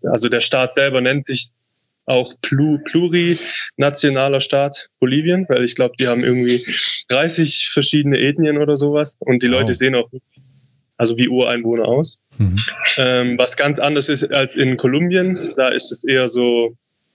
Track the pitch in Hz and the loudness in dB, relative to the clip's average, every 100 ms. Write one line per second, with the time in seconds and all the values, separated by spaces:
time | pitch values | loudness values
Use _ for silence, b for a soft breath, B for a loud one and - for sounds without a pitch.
0 | - 120 120 120 - 135 127 143 139 131 | -2 0 0 0 0 0 0 0 0 0
1 | 123 139 139 131 - _ _ _ _ _ | 0 -2 -2 -2 -4 _ _ _ _ _
2 | - 127 120 - - 139 151 143 - 165 | -2 -2 -2 -8 -2 0 2 0 0 0
3 | 175 175 170 170 B B B - 139 143 | 2 0 0 -2 B B B -2 -2 2
4 | 147 135 139 135 - 139 143 - - - | 0 2 0 0 0 0 0 -4 -10 -2
5 | 127 139 160 180 180 127 123 127 123 - | 0 0 0 0 0 0 0 0 -2 0
6 | 123 120 120 127 123 123 B B B B | -2 0 0 0 2 0 B B B B
7 | - 127 165 165 156 - - - 139 151 | -2 -2 0 0 0 0 0 0 0 0
8 | 143 131 135 151 156 147 147 143 147 147 | 2 2 0 2 0 2 0 0 0 0
9 | 147 - - 123 123 127 113 - 131 127 | -2 -4 0 2 2 2 0 0 0 0
10 | 117 131 _ _ _ _ _ _ _ - | -4 -10 _ _ _ _ _ _ _ 0
11 | 117 117 - 127 120 120 113 117 110 127 | 0 2 0 0 0 -2 -2 0 0 0
12 | 156 - _ - 101 95 - - - - | -2 -4 _ -2 -2 0 -4 -4 -2 0
13 | 127 127 123 120 135 - 143 143 143 147 | 0 2 0 0 0 2 0 0 0 0
14 | 143 139 - 143 135 - 131 127 123 143 | 0 0 0 0 0 0 0 2 0 2
15 | 175 185 185 180 - - 127 - - 120 | 0 0 0 -2 -4 0 0 0 -2 -2
16 | - 131 127 120 123 120 117 120 _ _ | 0 0 2 0 2 2 -2 -6 _ _
17 | _ | _